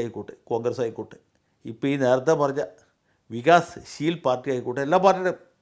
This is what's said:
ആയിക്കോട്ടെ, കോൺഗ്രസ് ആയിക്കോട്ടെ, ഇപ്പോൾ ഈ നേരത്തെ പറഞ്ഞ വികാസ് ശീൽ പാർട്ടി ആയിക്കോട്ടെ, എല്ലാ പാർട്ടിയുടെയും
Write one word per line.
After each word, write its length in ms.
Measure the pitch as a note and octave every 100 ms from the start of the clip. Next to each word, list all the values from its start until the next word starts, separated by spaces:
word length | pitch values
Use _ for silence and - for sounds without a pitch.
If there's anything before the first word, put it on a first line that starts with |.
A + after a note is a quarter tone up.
ആയിക്കോട്ടെ, 320 | A#2 G#2 G2+ -
കോൺഗ്രസ് 360 | - A#2 A#2+ A2+
ആയിക്കോട്ടെ, 380 | A#2 A2 G#2+ - _ _ _ _
ഇപ്പോൾ 220 | - A2+ C#3
ഈ 80 | C#3+
നേരത്തെ 380 | C3+ C3 B2+
പറഞ്ഞ 280 | D#3 C#3+ C#3 - - _ _ _ _ -
വികാസ് 480 | A2+ C3 E3+ E3+ - -
ശീൽ 220 | - D3+ E3+
പാർട്ടി 240 | C3+ B2+ C#3
ആയിക്കോട്ടെ, 300 | B2+ B2 B2
എല്ലാ 180 | C#3 F3+
പാർട്ടിയുടെയും 420 | F#3+ F3+ F#3 - _ _